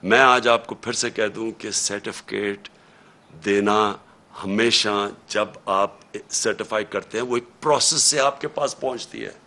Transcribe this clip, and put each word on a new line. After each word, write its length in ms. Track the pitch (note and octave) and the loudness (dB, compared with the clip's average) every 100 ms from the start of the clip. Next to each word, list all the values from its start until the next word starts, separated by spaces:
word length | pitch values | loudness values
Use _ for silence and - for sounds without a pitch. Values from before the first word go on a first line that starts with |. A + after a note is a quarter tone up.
मैं 160 | F#2 A#2+ | 4 6
आज 280 | C3+ B2 A#2 | 6 6 4
आपको 280 | A#2 - G2+ | 2 0 -10
फिर 100 | - | -6
से 160 | A#2 A#2+ | -4 -4
कह 180 | G#2 G#2+ | -2 -4
दूं 220 | G2 A2+ | -2 -8
कि 220 | G#2+ A2 | -8 -6
सर्टिफिकेट 960 | G2+ - G2+ G#2+ - - G#2 G2+ G2+ - - - - - _ _ - | -4 -4 -6 -8 -12 -8 -4 -4 -6 -12 -20 -20 -20 -20 _ _ -8
देना 560 | G2+ G2+ G#2 G#2+ G#2 G2 - - _ - | 0 2 4 2 2 -2 -16 -20 _ -12
हमेशा, 720 | G2 G2+ A#2 A2+ G#2+ G#2 G2+ - - | -4 0 2 2 2 0 -2 -6 -6
जब 220 | G#2 G#3 - - | -2 -2 -4 0
आप 320 | F#3+ G3 - - G#2+ - | 2 2 -4 -14 -14 -8
सर्टिफाई 540 | - A2+ G2+ G#2+ A2 | -4 -2 -2 -2 -4
करते 340 | G#2 G#2 F#2+ A2 | -2 -6 -6 -6
हैं, 60 | |
वो 120 | B2 A#2+ | -2 -4
एक 120 | A#2+ - | -4 -6
प्रोसेस 400 | D3+ C#3+ - D#3 | 2 2 2 2
से 160 | - D3 | 2 4
आपके 280 | C#3 - D3 | 2 0 -8
पास 320 | - C#3 - | -4 -4 -4
पहुंचती 360 | C3 B2 - A2+ | -6 -6 -10 -12
है। 160 | G#2 - | -12 -14